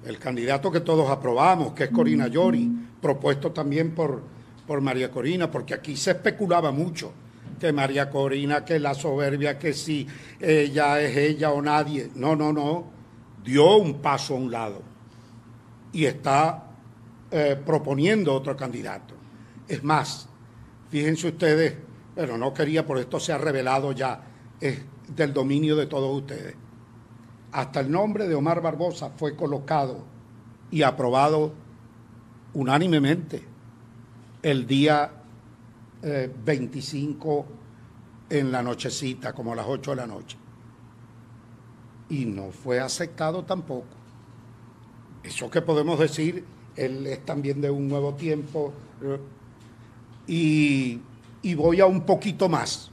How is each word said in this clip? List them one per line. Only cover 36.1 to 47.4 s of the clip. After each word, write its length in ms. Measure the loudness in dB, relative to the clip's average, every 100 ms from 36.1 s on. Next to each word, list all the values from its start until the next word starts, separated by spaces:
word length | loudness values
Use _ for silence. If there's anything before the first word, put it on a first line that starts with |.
| -4 -4 -6 -2
veinticinco 1000 | -2 -2 -8 -8 -6 -6 -6 -2 -2 -4 -18 -20 -20 -20 -20 -20 -20 -2
en 240 | 0 0
la 100 | 0
nochecita, 720 | -2 -4 -6 -6 -6 -6 -10
como 180 | -8 -8
a 40 | -6
las 80 | -6
ocho 240 | -6 -6
de 60 | -6
la 100 | -8
noche. 300 | -12 -16 -20 -20 -20 -20 -20 -20 -20 -20 -20 -20 -20 -20 -20 -20 -20 -20 -20 -8
Y 160 | -6 -4
no 260 | -6 -10
fue 280 | -12 -2 -2
aceptado 640 | -2 -6 -8 -4 -4 -4
tampoco. 540 | -4 -6 -4 -10 -10 -20 -20 -20 -20 -20 -20 -20 -20 -20 -20 -20 -20 -20
Eso 300 | -14 -12 -4
que 100 | -4
podemos 380 | 0 0 2 2
decir, 460 | 0 0 -4 -4 -12 -20 -20 -6
él 280 | -6 -4 -8
es 200 | -10 -6
también 340 | -4